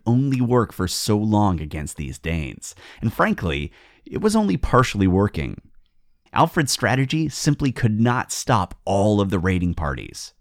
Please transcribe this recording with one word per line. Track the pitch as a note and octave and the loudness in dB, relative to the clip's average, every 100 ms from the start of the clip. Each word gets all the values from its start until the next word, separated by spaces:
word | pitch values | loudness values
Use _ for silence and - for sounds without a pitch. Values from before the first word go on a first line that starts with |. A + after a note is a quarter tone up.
| - | 0
only | B2 C#3 C3 | 2 2 0
work | A#2+ B2 G#2 | 2 2 2
for | - F#2 | -2 -4
so | - - G#2 | -4 0 0
long | G#2+ G#2 G#2 E2+ | 2 2 2 0
against | D2+ D#2 D2 - | -4 -8 -10 -10
these | C#2 - | -10 -8
Danes, | D#2+ E2 C2+ - - - - - | -6 -4 -6 -10 -18 -20 -20 -6
and | A2 | -4
frankly, | - D#3 G#2+ F2 C#2+ D2 - _ _ | 0 0 0 -2 -4 -6 -12 _ _
it | - - | -10 -2
was | G#3+ A3 | 0 2
only | G3+ E3+ | 2 0
partially | - B2 B2 G2+ F#2+ | 2 4 4 2 4
working. | F#2 G2+ - C2 - - - _ _ _ _ _ | 4 2 -2 -6 -8 -16 -20 _ _ _ _ _
Alfred's | - E3 - C#3 | 0 2 2 -2
strategy | - A2 B2+ C3+ D#3+ D#3 | 0 0 0 0 -2 -4
simply | - D3+ D3 C#3 | -2 0 0 -2
could | - A#2 G#2+ | 0 0 2
not | A#2+ B2 - | 2 0 -4
stop | - - A#2 F2+ - | -6 0 0 0 -6
all | - G2 G#2 G#2 | -2 2 4 2
of | G2 | 2
the | F#2+ | 0
raiding | F2+ F#2 F2 | 0 0 0
parties | F2 D2+ B1+ G1+ - - _ | -2 -4 -6 -10 -14 -18 _